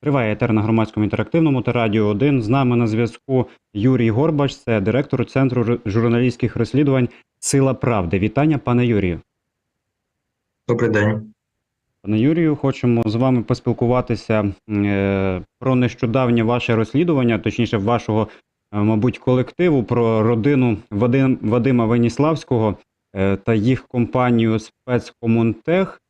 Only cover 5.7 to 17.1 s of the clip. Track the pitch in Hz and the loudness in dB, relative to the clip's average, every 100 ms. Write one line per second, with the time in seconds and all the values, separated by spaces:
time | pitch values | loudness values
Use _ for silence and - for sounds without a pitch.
5.7 | 120 107 101 117 117 123 - 113 - 113 | -2 -2 0 2 2 0 0 -4 -2 -2
6.7 | 131 147 135 123 - _ _ - 139 135 | 0 2 2 0 -4 _ _ -2 0 0
7.7 | 131 - 113 87 98 104 - 151 156 - | 0 0 0 0 0 0 0 0 0 0
8.7 | 120 123 107 92 82 - _ _ _ _ | 0 2 2 0 -4 -10 _ _ _ _
9.7 | _ _ _ _ _ _ _ _ _ - | _ _ _ _ _ _ _ _ _ -4
10.7 | 113 120 107 104 110 - - _ _ _ | 0 2 2 0 -2 -6 -20 _ _ _
11.7 | _ _ _ 98 107 127 165 165 147 139 | _ _ _ -4 0 2 2 0 0 -2
12.7 | 131 123 117 110 110 127 127 110 123 - | -2 0 2 0 0 2 0 0 -4 -2
13.7 | 117 120 123 123 110 - 110 104 95 - | -2 0 0 0 -6 -2 -2 0 -6 -6
14.7 | 104 101 101 98 98 95 92 92 _ 131 | -2 0 0 0 0 -2 -4 -8 _ -2
15.7 | 127 123 - 123 120 127 120 113 120 - | 0 0 -2 -2 0 0 0 0 -2 0
16.7 | 113 110 135 170 | -2 0 -2 0